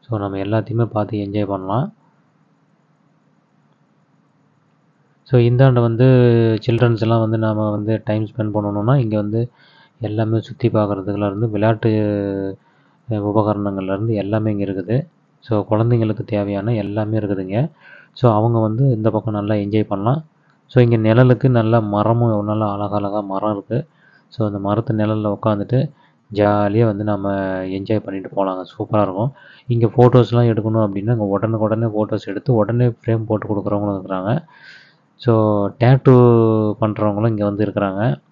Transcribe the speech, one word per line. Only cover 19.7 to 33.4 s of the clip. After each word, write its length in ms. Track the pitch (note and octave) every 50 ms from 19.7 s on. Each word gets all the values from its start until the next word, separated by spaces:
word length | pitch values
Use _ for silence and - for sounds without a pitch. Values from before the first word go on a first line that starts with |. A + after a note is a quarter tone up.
| G#2 G#2+ G#2 - G#2
பண்ணலாம். 280 | G2 G2 A2+ C3+ D#3+ D#3 _ _ _ _ _ _ _ _ _
So, 60 | - B2+ B2
இங்க 140 | A#2 A#2 A2+
நிழலுக்கு 500 | G#2+ A2 A2 A#2+ B2+ B2+ B2+ A#2+ - C3+
நல்ல 320 | B2 A#2 A2+ A2 A2+ A#2
மரமும், 520 | A2 G#2 G#2 G#2 G#2 A2 A#2 A#2 A#2+ A#2 A2 G#2 G#2 G#2
நல்ல 140 | G#2+ A2 A2 G#2 G2+
அழகழகா 480 | G2+ G#2 G2+ G2+ G#2 G2+ G2 G2+ G#2+ G2+
மரம் 260 | G2 F#2+ G2 G2 G#2+
இருக்கு. 260 | G#2+ G2+ G2 _ A2 A#2+ F3 _ _ _ _ _ _ _ _ _ -
So, 60 | - A2 G#2
அந்த 120 | G2+ G2+
மரத்து 340 | G2 G2+ G#2 G#2+ A2+ - A2+
நிழல்ல 380 | G#2+ G#2+ G#2+ A2 G#2+ G#2 G#2 G2+ G2
உட்காந்துட்டு 420 | - A2 G#2+ G2+ G2+ - A#2+ B2+ C#3 D3+ - _ _ _ _ _ _ _ G#2
ஜாலியா 520 | G2 G#2 G#2 G#2 G#2 G#2 G2+ G2+ A2 A#2
வந்து 180 | A2+ G#2 G2 A2
நம்ம 300 | G#2+ G#2 G2 G2 G2 G2 G2 G2 F#2+ F#2+ F#2 F#2 F#2+ F#2+ G2
என்ஜாய் 260 | G2 F#2+ A2 G#2+ G#2
பண்ணிட்டு 240 | - F#2+ F#2+ F#2 - -
போலாங்க, 260 | G2 G2 F#2+ F#2 F#2 F2+
சூப்பரா 380 | F2 - - G#2+ G#2 - G#2+
இருக்கும். 300 | G#2 F#2+ F2+ F#2+ A2+ C#3+ C#3 - - - - - _ -
இங்க 200 | A#2+ A#2 A2+ A2
ஃபோட்டோஸ்லாம் 640 | - - B2 B2 A2+ B2+ A#2+ G#2 A#2 A#2+ A#2+ A#2
எடுக்கணும் 340 | A2 G#2+ G#2 A2+ A2 A2 A2
அப்படின்னா, 300 | G2+ G2 G2 F#2+ A2 A#2+ A2+
இங்க 100 | G#2 G2 G2
உடனுக்குடனே 540 | G2+ F#2+ A2 A2+ A2 G#2+ G#2+ A2 A2 A2+ A2+ G#2
ஃபோட்டோஸ் 340 | G#2+ G#2+ G2+ A2 G#2 - - F#2+
எடுத்து 200 | G#2+ - - B2
உடனே 340 | A2 G#2 G2+ A2+ A#2+ B2 B2
ஃப்ரேம் 400 | A#2 _ - A#2+ A2+ A2+ A2 G#2+
போட்டு 180 | A2 G#2